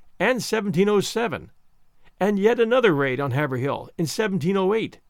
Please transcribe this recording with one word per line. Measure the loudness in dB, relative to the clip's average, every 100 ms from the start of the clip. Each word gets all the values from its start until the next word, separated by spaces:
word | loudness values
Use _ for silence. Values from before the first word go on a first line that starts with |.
| -20 -4
and | 0 0
seventeen | -2 -4 -2 0 2
oh | 2
seven, | 0 -4 -4 -6 -12 -20 _ _ _ _ -20 _
and | 0 2
yet | 2 2
another | 2 4 4
raid | 2 0 0
on | -2
Haverhill | -2 -2 -2 -4 -6 -8 -6
in | -6
seventeen | -2 -2 -2 0 0
oh | 0
eight. | -2 -4 -10 _